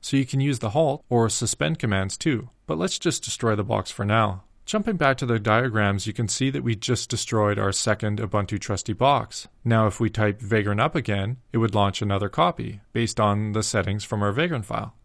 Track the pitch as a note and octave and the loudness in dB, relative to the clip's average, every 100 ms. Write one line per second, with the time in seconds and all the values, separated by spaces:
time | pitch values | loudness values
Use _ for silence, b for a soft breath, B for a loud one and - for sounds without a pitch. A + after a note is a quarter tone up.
0 | - C#3 C3 C3+ C#3 C3 G#2+ A#2+ D#3+ C#3+ | 0 0 0 0 0 0 -2 2 2 0
1 | - B2 A2+ - A#2 - D3+ D#3+ A#2+ F#2+ | 0 2 2 0 -2 0 -2 0 0 0
2 | G2 - - B2 B2+ _ - D#3 F3+ - | -2 -2 0 0 -4 _ -6 -2 -2 0
3 | F3 C3+ - - A#2 G#2 G2+ G#2 F#2+ - | -2 -2 -6 -2 0 0 0 -2 -2 -4
4 | G2+ A2 G#2+ F#2 - _ - G#3+ G#3 F#3 | 0 2 2 -2 -12 _ -4 -2 0 2
5 | D3 C3 B2+ A2+ A2 A2 B2+ A2 G#2 G2 | 2 2 2 0 4 2 2 2 2 2
6 | A2 G2+ A2+ - C3+ C#3 B2 G#2+ - A#2+ | -2 -4 -2 0 0 0 -2 -2 0 -2
7 | - A#2 - A2+ G#2 G#2 G2 F#2+ - G#2 | 0 -4 -2 2 2 2 0 0 0 0
8 | G#2+ G#2 G#2+ G#2+ G2 G#2 - G2+ - G#2 | 0 -2 -2 -2 -2 -4 -4 -6 -4 0
9 | C3 C#3 - - - _ A#2+ A2+ G#2+ - | 2 2 -2 -12 -16 _ 2 4 4 2
10 | A2+ G#2+ G#2+ G#2 G2 A2 G#2 G2+ C#3 D#3+ | -2 2 0 0 0 0 2 0 0 0
11 | A#2+ G2+ G2 B2+ _ A#2 A2+ A2 G2+ F#2 | -2 -2 -2 -6 _ 0 2 2 2 0
12 | G#2 G2 G2+ - F3 E3+ A2+ G2+ _ A#2 | -2 0 -2 2 2 2 -8 -10 _ -2
13 | A#2 - G#2+ G#2 G#2+ G#2 G#2 A2 F#2+ G2+ | -2 2 2 2 0 -2 0 0 0 -2
14 | - G#2+ G#2 G#2 F3 D3 G#2 A2 G#2+ - | -4 -2 0 0 -2 -2 -4 -6 -6 -14